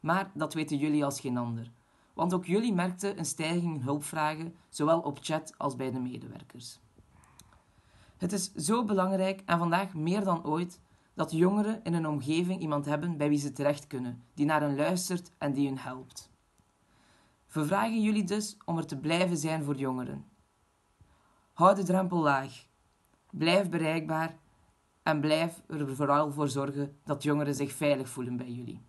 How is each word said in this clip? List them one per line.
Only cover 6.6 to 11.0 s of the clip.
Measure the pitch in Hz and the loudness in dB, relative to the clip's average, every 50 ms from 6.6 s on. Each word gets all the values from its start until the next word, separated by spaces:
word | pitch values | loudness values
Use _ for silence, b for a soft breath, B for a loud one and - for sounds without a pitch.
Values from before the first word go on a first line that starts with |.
| 120 - - - _ _ _ - - _ b b b b b b b b b b b b b b b b b b b b b | -18 -18 -18 -20 _ _ _ -20 -20 _ b b b b b b b b b b b b b b b b b b b b b
Het | b 180 175 | b -4 -2
is | 208 196 180 - - | 0 -2 -4 -4 -6
zo | - 147 151 220 240 240 | -6 0 2 2 2 2
belangrijk | 208 214 190 185 185 196 190 190 190 196 190 - | 2 2 2 2 2 2 2 0 0 -2 -4 -2
en | - 170 170 | 0 0 2
vandaag | 170 170 165 180 196 185 190 | 4 2 2 2 0 -2 -4
meer | 156 151 165 180 214 202 | -2 0 2 2 2 2
dan | 190 175 160 - | 2 0 0 0
ooit | 147 151 165 180 175 - - b b b b | -2 -2 -2 -2 -4 -8 -18 b b b b